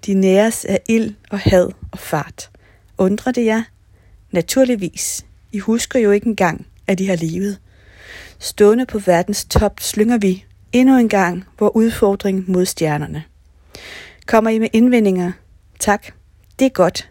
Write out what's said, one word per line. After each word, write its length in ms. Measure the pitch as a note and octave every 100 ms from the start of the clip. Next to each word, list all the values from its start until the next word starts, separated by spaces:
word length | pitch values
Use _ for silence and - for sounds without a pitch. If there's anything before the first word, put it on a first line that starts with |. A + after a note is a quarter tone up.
| -
De 80 |
næres 520 | G3 F#3+ F#3+ A3 A3+ -
af 140 | G3 -
ild 240 | A3+ A3 G#3 _
og 100 | G3+
had 300 | - F#3 F3+ - -
og 80 | -
fart. 500 | - D#3 - - - _ _ _ _ _
Undrer 340 | F#3+ G#3 -
det 140 | B3 A3+
jer? 180 | A3 A3+ _ _ _ _ - _
Naturligvis. 920 | F3+ E3+ - B3+ A#3+ F3+ - - - - _ _
I 80 | G#3
husker 400 | - A#3 - C4
jo 120 | G#3+
ikke 160 | G3+ A#3
engang, 380 | G#3 F3+ D#3 - _ -
at 120 | F#3
I 60 | G3
har 100 | F3+
levet. 440 | E3 E3+ G3 F#3+ _ _ _ - - - - -
Stående 460 | - - G#3 A3+ C4
på 140 | A3
verdens 460 | G3 E3+ F3 G3+ -
top 340 | - G3+ -
slynger 380 | - - G#3+ A#3+
vi 280 | G3+ F#3 _ _ _
endnu 260 | A#3+ B3+ C4
en 120 | A3+
gang 360 | G#3 F3+ F3+ - -
vor 160 | G#3 A3
udfordring 760 | A3+ - G3+ G3 G3+ F#3+ F#3
mod 140 | F3+ F#3
stjernerne. 580 | - D#3 D3 D3+ D#3 D#3 _ _ _ _ - - - - _ -
Kommer 240 | A3+ A3
I 100 | A3
med 100 | A3
indvendinger? 580 | A3 B3 B3 G#3 F#3 F3+ F#3 _ _ _ _
Tak. 280 | - G#3 - - _ _ _ -
Det 60 | C4
er 40 |
godt. 400 | - F3 - -